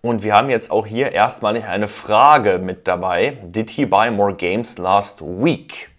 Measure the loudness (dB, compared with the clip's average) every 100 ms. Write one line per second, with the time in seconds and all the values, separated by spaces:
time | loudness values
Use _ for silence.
0 | -2 -4 4 4 4 -2 0 -2 -2 -4
1 | -2 2 0 0 -4 -2 -4 -6 -6 -8
2 | 0 6 8 6 4 0 -4 -6 -4 -2
3 | -2 0 -2 -4 -10 -6 -6 -4 0 2
4 | 2 0 -2 0 -4 -4 -6 -6 0 0
5 | 0 -12 -12 -2 -2 -2 -8 -18 -18